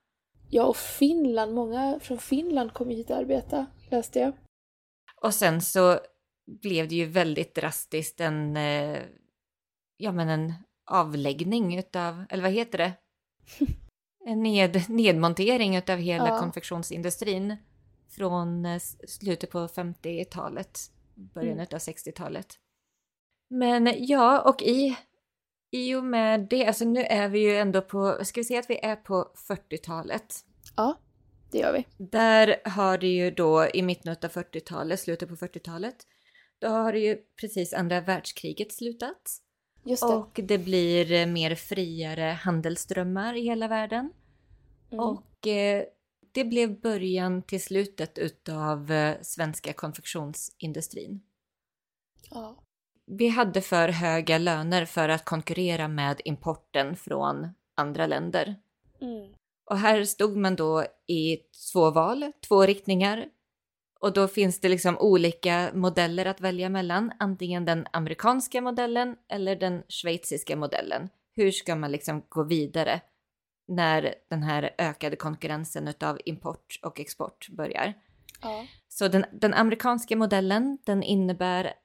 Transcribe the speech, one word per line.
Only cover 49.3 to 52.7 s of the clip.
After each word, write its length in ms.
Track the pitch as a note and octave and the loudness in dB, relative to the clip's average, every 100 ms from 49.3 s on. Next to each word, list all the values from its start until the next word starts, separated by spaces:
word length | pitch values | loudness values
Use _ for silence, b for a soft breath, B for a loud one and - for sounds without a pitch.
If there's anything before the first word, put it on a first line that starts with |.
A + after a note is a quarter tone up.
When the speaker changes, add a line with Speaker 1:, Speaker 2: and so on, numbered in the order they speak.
| - D#3 D#3 D3+ | -6 -4 -6 -10
Speaker 2:
konfektionsindustrin. 1500 | D3+ D3+ D3 - E3+ D3 D3 - - D#3+ D3+ E3 - - G3 _ _ _ _ _ _ _ _ _ _ - | -8 -8 -10 -10 -8 -8 -10 -12 -10 -8 -8 -8 -10 -12 -14 _ _ _ _ _ _ _ _ _ _ -18
Speaker 1:
Ja. 260 | B3 A3 B3+ _ | -16 -16 -18 _